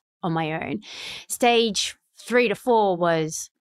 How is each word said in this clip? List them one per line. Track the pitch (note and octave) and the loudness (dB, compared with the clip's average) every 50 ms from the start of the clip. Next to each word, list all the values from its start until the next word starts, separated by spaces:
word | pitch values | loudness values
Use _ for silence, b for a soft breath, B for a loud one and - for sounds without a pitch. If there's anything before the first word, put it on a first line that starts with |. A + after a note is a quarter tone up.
| _ _ _ _ | _ _ _ _
on | - F3 | -4 -2
my | E3 D#3+ D#3+ D3+ | -2 -2 -2 -2
own?" | D#3+ D#3+ - - C#3+ G#3 B B B B B B B B B - | -4 -6 -6 -6 -6 -8 B B B B B B B B B -10
Stage | - - B3+ A#3+ A#3+ A3+ A#3 A3+ F#3+ - - - - _ _ _ _ - | -4 2 2 4 4 4 2 2 0 -2 -4 -6 -8 _ _ _ _ -18
three | - - A3+ B3 B3 A3 | -6 0 2 2 2 2
to | G3+ | 0
four | - - B3+ A#3 A3 G#3 G3 F3+ | -2 0 2 4 4 4 2 2
was, | E3 F3 E3+ E3 D#3+ D#3+ D#3 D#3+ - - - _ _ _ _ | 2 2 2 2 2 0 -2 -6 -10 -12 -14 _ _ _ _